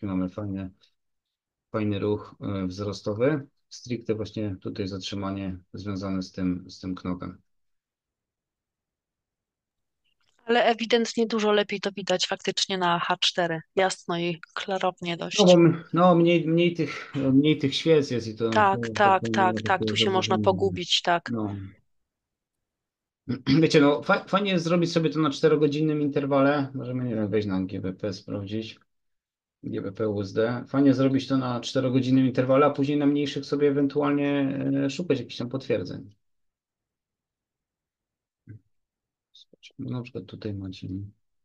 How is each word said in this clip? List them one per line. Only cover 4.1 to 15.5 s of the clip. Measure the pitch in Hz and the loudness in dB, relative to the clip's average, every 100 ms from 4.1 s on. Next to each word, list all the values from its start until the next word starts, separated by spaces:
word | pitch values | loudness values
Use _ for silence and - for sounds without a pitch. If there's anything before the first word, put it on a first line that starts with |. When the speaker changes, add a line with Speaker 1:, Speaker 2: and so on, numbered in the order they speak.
Speaker 1:
właśnie | 107 101 110 104 92 | -4 -6 -6 -6 -6
tutaj | - - 95 | -8 -8 -8
zatrzymanie | 98 - 101 98 98 98 90 - | -8 -8 -8 -6 -6 -6 -10 -14
związane | 98 98 95 98 95 | -12 -8 -6 -4 -6
z | 92 | -6
tym, | - 92 90 - | -4 -4 -4 -8
z | - | -14
tym | 92 | -10
knotem. | 90 92 90 92 90 _ _ _ _ _ _ _ _ _ _ _ _ _ _ _ _ _ _ _ _ _ _ _ _ _ _ _ _ _ _ | -8 -8 -8 -10 -14 _ _ _ _ _ _ _ _ _ _ _ _ _ _ _ _ _ _ _ _ _ _ _ _ _ _ _ _ _ _
Speaker 2:
Ale | - 233 | 0 2
ewidentnie | 202 226 226 233 226 - 220 | 4 2 0 0 0 0 0
dużo | 226 208 | 0 2
lepiej | 208 208 202 | 2 0 -4
to | 202 | -6
widać | 196 185 185 - | -6 -2 -2 -2
faktycznie | 196 - - - 190 | -4 -4 -4 -2 0
na | 175 170 | 0 0
H | - 180 | 0 -2
cztery. | - - 170 160 - 196 | 0 0 -2 -4 -4 0
Jasno | 190 - - 170 | 0 0 -6 -4
i | 175 165 - | -4 -6 -10
klarownie | - - 190 185 180 175 170 | -10 -6 -4 -4 -4 -6 -6
dość. | 175 214 | -2 4
Speaker 1:
No, | |
bo | 185 | 8